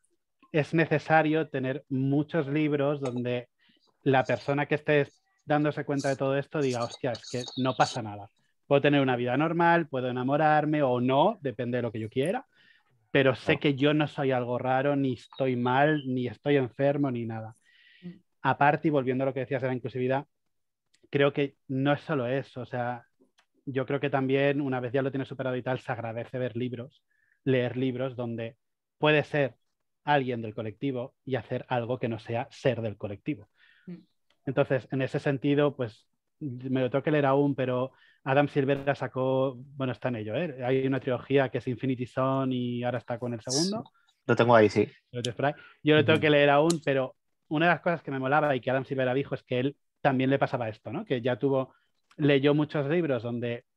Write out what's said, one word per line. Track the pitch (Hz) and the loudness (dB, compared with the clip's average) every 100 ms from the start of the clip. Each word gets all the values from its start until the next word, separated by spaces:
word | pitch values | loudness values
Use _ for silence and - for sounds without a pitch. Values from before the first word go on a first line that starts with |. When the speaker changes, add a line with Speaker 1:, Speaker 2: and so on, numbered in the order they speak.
| _ _ _ _ - | _ _ _ _ -4
Speaker 1:
es | 160 139 | -2 2
necesario | 160 156 151 - 160 156 156 156 | 2 2 0 4 4 4 0 -2
tener | 135 131 139 - | -4 -4 -6 -4
muchos | 131 135 143 147 170 139 | -2 0 0 0 -2 -2
libros | 151 151 143 139 147 | 0 0 0 0 -2
donde | 135 123 123 123 120 _ _ _ _ _ | -4 -4 -4 -4 -8 _ _ _ _ _
la | 143 131 | 2 2
persona | 127 123 - 143 143 | 2 -2 -2 -2 0
que | 147 | -2
esté | - 147 139 _ _ _ | 2 2 2 _ _ _
dándose | - 147 151 147 | -2 0 0 -2
cuenta | 143 143 139 | -4 -4 -2
de | 131 | -2
todo | 135 139 | -2 -2
esto | - 160 | -4 -2
diga, | 135 123 | -2 -2
"Hostia, | 117 - 135 | -6 -6 -6
es | 113 - | -6 -8
que | 123 127 - | -8 -8 -4
no | 131 | -4
pasa | 127 - 127 | 0 0 -2
nada. | 110 104 101 _ _ _ - | -8 -12 -16 _ _ _ 2
Puedo | 143 | 4
tener | 147 143 | 4 4
una | 131 123 | 2 0
vida | 120 127 | 0 0
normal, | 165 170 170 170 160 | 0 2 4 4 2
puedo | 131 127 | -4 -4
enamorarme | 127 127 147 156 151 147 151 | -2 0 2 4 4 2 0
o | 135 123 | 2 2
no, | 123 135 180 233 | 2 4 4 2
depende | 139 - 123 123 | -6 -6 -4 -2
de | |
lo | 117 | -4
que | 107 | -6
yo | 110 | -6
quiera, | 131 147 247 - _ _ _ _ _ _ | -2 -2 -2 -8 _ _ _ _ _ _
pero | 143 135 | 4 4
sé | 123 | 2
Speaker 2:
Claro. | - 151 | 0 2
Speaker 1:
que | 156 | 2
yo | 135 143 | 2 2
no | 151 147 | 2 0
soy | - 135 | -2 -2
algo | 127 120 123 | 0 -2 -4
raro, | 123 131 143 | 0 0 0
ni | 139 135 | 0 -2
estoy | 123 - - 135 123 | -4 -10 -4 -2 0
mal, | 123 131 151 151 131 | 0 2 2 2 -2
ni | 127 120 | -4 -4
estoy | 110 147 143 | -4 0 2
enfermo, | 123 - 139 143 143 | 0 0 0 2 -2
ni | 120 | -2
nada". | 113 113 110 113 _ _ _ _ | -6 -8 -12 -18 _ _ _ _
Speaker 3:
Mm. | 175 - _ _ | -20 -20 _ _
Speaker 1:
Aparte, | 135 127 143 147 165 | -2 4 4 4 2
y | |
volviendo | 147 127 127 | 0 0 -2
a | 135 | -2
lo | |
que | 135 | -4
decías | 123 135 | -4 -4
de | 131 | -2
la | |
inclusividad, | 127 113 127 127 135 147 _ _ _ _ _ _ _ - | -4 -6 -4 0 -2 -4 _ _ _ _ _ _ _ -4
creo | 143 143 | 2 2
que | 147 143 _ - | 2 -4 _ -6
no | 131 139 | -2 0
es | 143 | 0
solo | - 147 120 | -2 -4 -2
eso. | 135 123 131 | -4 -6 -12
O | 117 | -8
sea, | 127 120 120 _ _ _ _ _ _ | -6 -6 -8 _ _ _ _ _ _
yo | - 131 131 | -6 -4 -2
creo | 139 | -2
que | 139 | 0
también, | 139 131 139 143 143 | 0 2 2 2 0
una | 139 127 | -2 -4
vez | 123 | -2
ya | 135 | -2
lo | 135 | -2
tienes | 135 131 | -4 -8
superado | 127 131 127 | -6 -4 -4
y | |
tal, | 127 127 | -4 -6
se | - | -6
agradece | 113 113 113 117 127 | -8 -6 -8 -8 -6
ver | 123 113 | -6 -4
libros, | 123 120 127 _ _ _ _ _ | -6 -8 -14 _ _ _ _ _
leer | 139 131 120 120 | 0 2 0 -2
libros | 131 123 131 120 | -4 -4 -6 -6
donde | 120 113 113 - _ _ _ - | -8 -8 -10 -14 _ _ _ -2
puede | 151 151 | 2 2
ser | - 151 131 - _ _ _ _ | 2 -2 -2 -4 _ _ _ _
alguien | - 147 127 117 | 0 0 0 -6
del | 110 | -8
colectivo | 104 110 104 139 127 131 _ | -8 -10 -6 -6 -6 -10 _
y | - 127 | -6 -6
hacer | - 123 - | -4 -8 -4
algo | 127 113 127 | -4 -2 -4
que | 117 | -4
no | 110 | -6
sea | - 117 - | -6 -6 -6
ser | - 139 117 | -2 -2 -2
del | 113 101 | -6 -8
colectivo. | 104 101 - 123 - _ _ _ - | -10 -10 -8 -10 -12 _ _ _ -18
Speaker 3:
Mm. | 170 _ _ _ _ - | -18 _ _ _ _ -6
Speaker 1:
Entonces, | 135 135 131 - | -2 0 0 -2
en | 135 | -4
ese | 127 143 | -2 -2
sentido, | 151 139 147 143 147 139 | -2 -2 0 2 2 0
pues, | 117 - _ _ _ - | -8 -10 _ _ _ -12
me | 151 123 131 131 | -10 -8 -4 -2
lo | 127 | 0
tengo | 139 | 0
que | 156 | 2
leer | 151 139 | 2 4
aún, | 139 143 | 4 2
pero | 135 127 127 131 _ _ _ | 0 -2 -2 -4 _ _ _
Adam | 139 139 143 | 0 2 2
Silvera | 151 135 139 139 | 2 0 0 0
sacó, | 135 131 131 131 131 135 123 | -4 -4 -4 0 0 0 -4
bueno, | 139 139 131 | -14 -8 -6
está | - 127 | -4 -4
en | 120 | -4
ello, | 107 | -4
¿eh? | 117 170 131 | -4 -4 -4
Hay | 123 135 131 | -2 0 0
una | 135 | -2
trilogía | 131 120 - 139 131 | -2 -4 2 2 2
que | 120 | -2
es | 131 | -4
Infinity | 117 135 123 123 | -4 -4 -4 -4
Zone | - 131 135 131 | -2 0 0 -2
y | 127 123 120 | -2 -4 -4
ahora | 123 123 | -4 -6
está | - 120 | -8 -8
con | 123 | -8
el | 117 | -8
segundo. | 127 135 185 220 | -4 -2 -2 -4
Speaker 2:
Sí. | - _ _ _ - | -10 _ _ _ 0
Lo | 117 | 2
tengo | 117 117 | 8 8
ahí, | 107 | 8
sí. | 110 - - _ | 4 0 -4 _
Speaker 1:
Lo | 123 | -10
tienes | 120 117 | -8 -2
por | 135 | -2
ahí. | 151 - _ | -4 -14 _
Yo | 147 | 4
lo | 151 | 4
tengo | 151 156 | 6 4
Speaker 2:
Ujú. | |
Speaker 1:
que | 151 | 6
leer | 147 143 | 6 6
aún, | 143 165 170 | 6 4 2
pero | 147 135 131 - _ _ - | 0 0 -2 -8 _ _ -4
una | 151 170 | 0 2
de | |
las | 160 | 2
cosas | 180 165 | 0 -2
que | - | -4
me | 135 | -4
molaba | 131 151 151 131 | 0 2 2 0
y | |
que | 127 | 0
Adam | 131 | -2
Silvera | 131 135 127 | -2 -2 0
dijo | 131 135 | 0 -2
es | 135 | -8
que | - 123 | -4 -2
él | 139 - _ _ | -2 -4 _ _
también | 143 127 131 | 0 2 2
le | 139 | 2
pasaba | 135 120 113 | 0 -2 -6
esto, | 104 113 | -8 -10
¿no? | 143 | -8
Que | 226 127 | -4 -2
ya | 127 120 | -2 -2
tuvo, | 139 139 131 _ _ _ _ - | 0 0 -4 _ _ _ _ 0
leyó | 147 143 143 | 4 4 4
muchos | 147 151 156 139 | 2 0 -2 -2
libros | 175 156 123 | 0 0 -2
donde | 117 120 120 120 _ | -4 -6 -6 -8 _